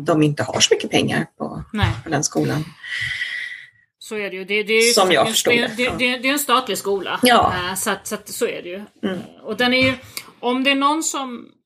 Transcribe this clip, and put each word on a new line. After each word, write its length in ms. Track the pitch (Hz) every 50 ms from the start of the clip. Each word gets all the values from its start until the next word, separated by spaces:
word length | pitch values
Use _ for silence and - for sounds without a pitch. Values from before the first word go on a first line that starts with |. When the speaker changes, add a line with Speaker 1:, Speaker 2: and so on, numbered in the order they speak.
| 143
Speaker 1:
de 160 | 160 170 156
inte 200 | 151 151 147 -
har 180 | 123 - - -
så 140 | - - 427
mycket 160 | 415 - 214
pengar 360 | - - - - - - - - _ -
på, 240 | 151 156 156 160 - -
Speaker 2:
Nej. 160 | - 214 196 - - - -
Speaker 1:
på 60 | 165
den 140 | 156 139 151
skolan. 400 | - - 156 151 139 131 147 156 - - - - - - - - - - - - - - - - - - - - - _ _ _ _ _ _
Speaker 2:
Så 160 | - - 226
är 140 | 214 202 196
det 60 | 180
ju. 80 | 185 190
Det, 180 | 180 202 214
det 100 | 208 190
är 140 | 220 220 226
ju 60 | 233
Speaker 1:
Som 200 | 233 214 190 185
jag 140 | 165 131 -
Speaker 2:
det, 40 | 220
Speaker 1:
förstod 240 | 226 - - 208 240
det. 120 | 240 240 247 220
Speaker 2:
det, 120 | 214 247 254
det, 0 | - -
det, 200 | 254 247 254 254
det 100 | 233 269
är 40 |
en 60 | 277 294
statlig 400 | 285 - 240 254 254 247 190 175
skola. 420 | - 196 202 196 175 - 156 185
Speaker 1:
Ja. 300 | - 247 240 208 - - - - - 180
Speaker 2:
Eh, 60 | 190
så 160 | - - 220
att, 160 | 196 - -
så 80 | - 220
att 140 | 208 - -
så 180 | 196 - -
är 160 | 214 - -
det 60 | - 175
ju. 140 | 175 196 214 - _ _
Speaker 1:
Mm. 120 | - 196 185 180
Speaker 2:
Eh, 20 | - - - - -
och 120 | 175 185
den 180 | 180 240 247 247
är 80 | 262
ju, 120 | 262 262 262 254 - - - - - - - _
om 240 | - 240 247 262 262
det 60 | 277
är 40 | 277
någon 280 | 269 277 285 302 320
som 460 | 311 - - 294 269 254 240 - - - _ _ _